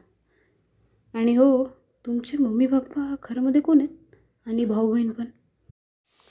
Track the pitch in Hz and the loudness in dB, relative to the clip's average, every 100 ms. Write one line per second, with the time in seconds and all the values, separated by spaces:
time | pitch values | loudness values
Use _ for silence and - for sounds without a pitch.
0 | _ _ _ _ _ _ _ _ _ _ | _ _ _ _ _ _ _ _ _ _
1 | _ 226 233 240 269 254 262 - _ _ | _ -2 0 4 4 4 -2 -8 _ _
2 | - 240 240 294 247 220 262 262 254 294 | -8 -8 -6 -2 -2 0 2 0 -2 -8
3 | 277 277 - 233 262 277 294 302 294 - | -6 -8 -10 -4 0 0 4 2 2 -8
4 | _ _ _ _ 226 226 226 214 220 233 | _ _ _ _ -8 -4 -2 0 0 0
5 | 226 214 233 - _ _ _ _ _ _ | -2 -4 -10 -12 _ _ _ _ _ _
6 | _ _ _ | _ _ _